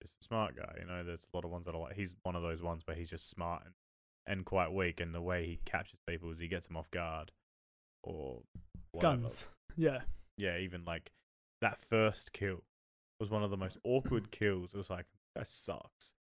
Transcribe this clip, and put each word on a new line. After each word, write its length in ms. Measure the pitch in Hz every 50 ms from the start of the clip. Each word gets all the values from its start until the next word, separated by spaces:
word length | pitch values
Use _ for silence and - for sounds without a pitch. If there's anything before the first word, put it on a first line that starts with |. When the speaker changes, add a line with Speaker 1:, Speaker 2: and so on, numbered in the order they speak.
Speaker 1:
just 140 | - - - -
a 40 | -
smart 320 | - 117 110 107 80 62
guy. 200 | - - - - 82
You 60 | 85
know, 180 | 87 90 90 87
there's 200 | 87 85 82 - -
a 40 | -
lot 80 | 87 87
of 60 | 85
ones 160 | 87 87 87
that 80 | 87 82
are 60 | 82
like, 140 | 82 67 95
he's 220 | 104 98 90 92 104 -
one 100 | 92 87
of 80 | 87
those 200 | 85 85 82 80
ones 200 | 85 85 85 80 -
where 100 | - 82
he's 140 | 85 85 80
just 200 | 85 80 - -
smart 320 | - 85 85 85 85 - -
and, 100 | 92 - _ _ _ _ _ _ _ _ _ -
and 180 | - 101 95 90
quite 280 | - 95 92 87 80
weak, 280 | 92 98 92 87 82 -
and 140 | 85 82 82
the 80 | 85
way 240 | 85 90 90 87 82
he 140 | 85 85 - -
captures 360 | - - 80 - - - - - -
people 220 | 85 82 87 82
is 60 | 80 80
he 80 | 85 82
gets 180 | 92 87 -
them 100 | - 85
off 140 | 80 80 -
guard 400 | - 87 85 82 80 80 78 - _ _ _ _ _ _ _ _ _ _ _ _ _ -
or 400 | - 87 82 78 69 67 62 60 60 _ - - - - - - - -
whatever. 260 | - 170 180 160 139 120
Speaker 2:
Guns. 280 | 117 113 - - - - - _ _ - -
Yeah. 240 | 165 160 147 135 123 - - - - - - - -
Speaker 1:
Yeah, 200 | 101 90 85 87
even, 260 | 95 90 90 87 85
like, 280 | 87 82 80 - - _ _ _ _ _ _ _ _ _ -
that 200 | 113 101 - -
first 520 | - - 113 110 110 107 104 - - -
kill 320 | - - 101 98 92 85 - _ _ _ _ _ _ _ _ _ _ -
was 100 | 110 101
one 120 | 110 107
of 80 | 104 98
the 60 | 98
most 220 | 95 95 92 - - -
awkward 460 | 120 127 135 131 - 127 110 101 -
<clears throat> 20 |
kills. 380 | - - 107 104 95 90 87 - 98
It 20 |
was 140 | 101 92 -
like, 160 | 92 87 85 - _ _ _ _ -
"That 140 | - - -
sucks." 640 | - - - - - - - - _ - - - _ _ -